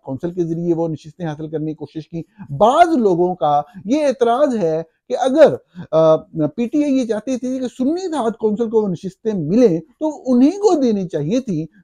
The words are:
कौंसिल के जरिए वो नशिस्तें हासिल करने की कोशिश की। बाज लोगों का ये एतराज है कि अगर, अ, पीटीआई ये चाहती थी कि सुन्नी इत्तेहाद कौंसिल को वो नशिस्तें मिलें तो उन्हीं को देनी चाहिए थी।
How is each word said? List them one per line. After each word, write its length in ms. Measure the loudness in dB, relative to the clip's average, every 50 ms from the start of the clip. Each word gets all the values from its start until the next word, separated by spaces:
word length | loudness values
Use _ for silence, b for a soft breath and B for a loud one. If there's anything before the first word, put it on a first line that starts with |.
| _
कौंसिल 260 | -10 -10 -8 -8 -6
के 140 | -4 -4 -4
जरिए 280 | -4 -4 -4 -2 -2 0
वो 160 | 0 -2 -4
नशिस्तें 380 | -4 -8 -10 -16 -14 -10 -10
हासिल 240 | -8 -8 -8 -10 -8
करने 160 | -8 -6 -6
की 80 | -6 -8
कोशिश 300 | -10 -12 -14 -12 -14 -14
की। 200 | -12 -10 -12 -12 -12 B B -16 B
बाज 380 | -2 0 2 4 4 4 4 4
लोगों 460 | 4 2 2 2 2 2 2 0 0
का 300 | 0 0 0 2 0 0 B B -14 -6
ये 220 | -2 -2 0 2 0
एतराज 480 | 0 0 0 0 2 2 2 0 0
है 260 | 0 0 -2 -2 -2 -4 -8 _ _ _ -8
कि 60 | -6
अगर, 400 | -2 -2 0 4 6 6 6 6 2 -6 B B -18
अ, 460 | -8 B B 4 4 6 4 2 0 -4 -4
पीटीआई 540 | -2 -2 -2 -2 -4 -4 -2 0 0 0 2
ये 160 | 2 0 0
चाहती 300 | -2 -4 -4 -4 -4 -6
थी 220 | -4 -4 -6 -6 -4
कि 100 | -6 -6
सुन्नी 340 | -4 -2 -2 -2 -2 -2 -4
इत्तेहाद 340 | -4 -4 -2 -2 -2 -2 -2
कौंसिल 260 | -2 -2 -2 -2 -2
को 160 | -2 0 0 0
वो 60 | 0
नशिस्तें 440 | -2 -6 -8 -10 -12 _ -6 -6 -4
मिलें 480 | -4 -2 0 2 4 4 4 4 2
तो 280 | -4 -8 _ -6 -6 -6
उन्हीं 500 | -6 -4 -2 0 2 4 4 4 2 2
को 160 | 2 2 2
देनी 300 | 2 2 0 0 -2 -2
चाहिए 360 | -4 -4 -4 -4 -2 -2 -2
थी। 280 | -2 -4 -4 -6 -6 -8 b _